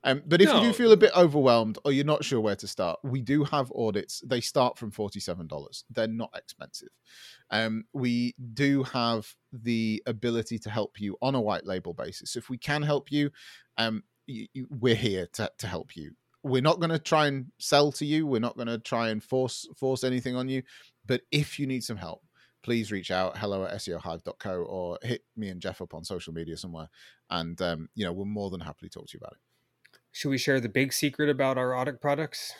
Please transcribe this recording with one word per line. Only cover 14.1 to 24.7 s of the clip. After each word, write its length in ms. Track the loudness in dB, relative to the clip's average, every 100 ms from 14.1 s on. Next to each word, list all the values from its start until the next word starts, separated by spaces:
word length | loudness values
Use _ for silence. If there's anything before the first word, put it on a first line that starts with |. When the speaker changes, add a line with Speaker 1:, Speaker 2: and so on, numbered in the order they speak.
| _ -14
Speaker 1:
y-, 200 | -12 -10
y-, 100 | -10 -10
we're 240 | 0 2 4
here 300 | 2 -2 -4
to, 180 | -6 -6 -6
to 100 | -8
help 280 | -8 -10 -14
you. 160 | -16 -18 _ _
We're 180 | 0 4
not 180 | 4 4
gonna 200 | 0 -2
try 260 | 2 4 4
and 220 | 0 -8 _
sell 340 | 4 6 6
to 120 | 2 0
you. 220 | 0 2
We're 120 | 0
not 160 | 0 -4
gonna 220 | -6 -6
try 320 | -4 -2 0
and 140 | -2
force, 440 | -2 -2 -2 -4 -14 -4
force 280 | -2 0
anything 320 | 0 -2 -2 -4
on 120 | -2
you. 140 | -4 -6 -20 -20 _ -4
But 140 | -4 _
if 260 | -2 -2 -4
you 80 | -4
need 180 | -4
some 140 | -6 -10
help, 240 | -10 -14 _ _ _ _
please 280 | -2 -2 0
reach 200 | -6 -2
out, 260 | -2 -2 -2
hello 260 | -4 -4
at 100 | -4
S 140 | -6 -8
E 60 |
O 60 | -8
hive 240 | -8 -8
dot 160 | -10 -10
co, 240 | -6 -6
or 340 | -4